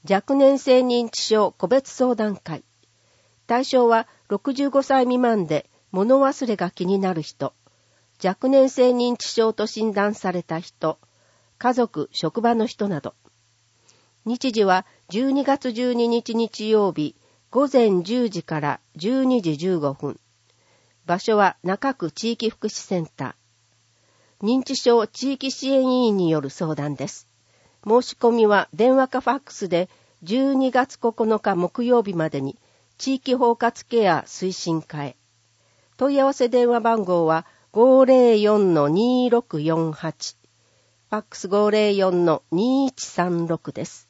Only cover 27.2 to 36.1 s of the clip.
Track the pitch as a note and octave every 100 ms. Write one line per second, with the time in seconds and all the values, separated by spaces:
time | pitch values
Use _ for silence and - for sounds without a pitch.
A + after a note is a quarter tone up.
27.2 | _ _ _ _ _ _ G#3 A#3 B3 -
28.2 | A#3 A#3 G#3+ G3+ - D3+ A#3+ C4 C4 B3+
29.2 | C4+ C#4 - - F#3+ E3+ F3+ _ _ _
30.2 | E3 A#3+ C4+ C4 C4 B3 B3+ - A#3 -
31.2 | A3 G#3+ G#3+ F#3 F3 - A#3+ B3 G3+ E3+
32.2 | D#3+ C#3+ C3+ - _ _ _ _ C4 C4+
33.2 | - B3 A#3+ A#3 A#3+ - - A#3 G3 D#3
34.2 | - - F#3 F3+ F3 D#3+ - D3+ C#3+ -
35.2 | _ _ _ _ _ _ _ _ C4+